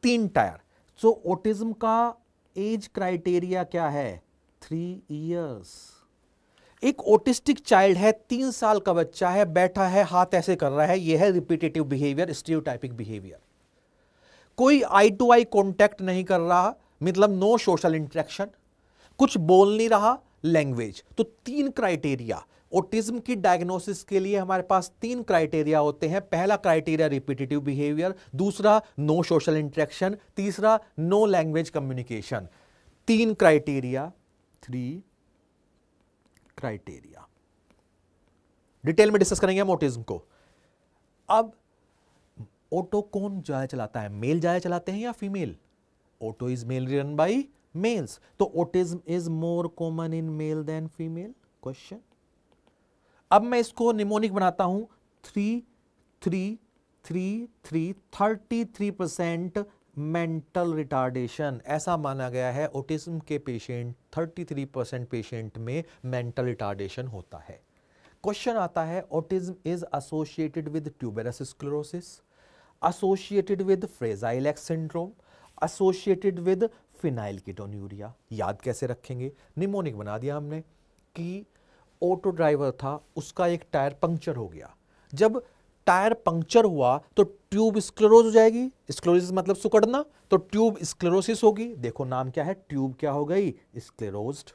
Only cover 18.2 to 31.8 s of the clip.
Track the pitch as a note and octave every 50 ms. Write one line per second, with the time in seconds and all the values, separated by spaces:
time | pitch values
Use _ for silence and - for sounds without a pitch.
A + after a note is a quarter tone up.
18.2 | D3+ D3+ - - G3 G#3+ _ _ _ _ _ _ _ _ _ _ _ _ _ _
19.2 | C4+ C4+ - - D#3+ D#3 F#3 F#3 G3+ G3+ G#3 G#3+ A3+ A3+ A3+ G3+ G#3 A3 B3 C4
20.2 | _ _ _ _ - D#3 E3 D#3+ D3 C#3 B2+ A#2 A#2 G#2 F#2+ - - _ - -
21.2 | A3+ A3+ _ _ _ A#3+ B3 D4 C#4+ C4+ - - A#3 G3 F3 D3+ - D3+ C#3 B2
22.2 | A#2+ A2+ G2 D#2+ - _ _ _ _ _ - F#3 F#3+ F#3+ - A3 A3 G#3+ A#3 A#3+
23.2 | A3 - B3 G#3 F3+ G3 F3+ F3 F3 F3 F#3 F3+ E3 - G3 - - - G3+ F#3+
24.2 | F#3+ G3 G#3 G3+ F#3 F#3 F#3 F#3 F3+ F#3 G3 F#3+ F3+ - _ _ - A3+ B3 B3
25.2 | A#3 - G3 E3+ D#3+ D3+ - D#3+ D3+ D3 D#3 D3+ D3 D3 D3 D3 - D#3 E3 G3
26.2 | G3 - - E3 F3+ G3 G#3+ G3+ - F#3+ E3 D#3+ D#3 - D#3+ D#3 D#3+ D3+ C#3+ C3+
27.2 | C3 - C#3 B2 C3+ B2+ D3 D3 C#3 D3 C#3 C3+ D3 D3 D3+ D3+ E3+ F#3 F#3+ -
28.2 | - - - C3 F#3+ G3+ G3 - G3 G#3 G#3 G#3+ G#3+ - _ - D3 D3+ D#3 F3
29.2 | E3 - F#3 D#3 C#3 - D#3 D#3 D3+ D3 C3+ - D3+ D3 - - F#3+ F#3+ G#3 G#3
30.2 | _ _ _ - G3 G3+ F#3 - G3 G#3+ A3 G#3+ G#3+ _ _ - D#3+ E3+ F#3+ G#3
31.2 | A3 G#3+ F#3+ F3+ D#3 D#3+ D3+ D#3+ E3 D#3 - D3+